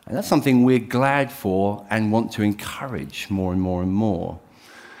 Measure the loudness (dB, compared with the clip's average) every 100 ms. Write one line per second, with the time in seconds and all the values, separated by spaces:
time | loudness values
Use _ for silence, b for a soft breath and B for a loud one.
0 | -10 -6 0 2 4 6 6 4 2 0
1 | 2 2 -2 -4 -2 0 0 -2 -4 -2
2 | 2 2 0 0 0 0 -6 -10 -8 -8
3 | -10 -10 -6 -2 -2 0 0 -2 -2 0
4 | 0 -2 -4 -10 -18 B B B B B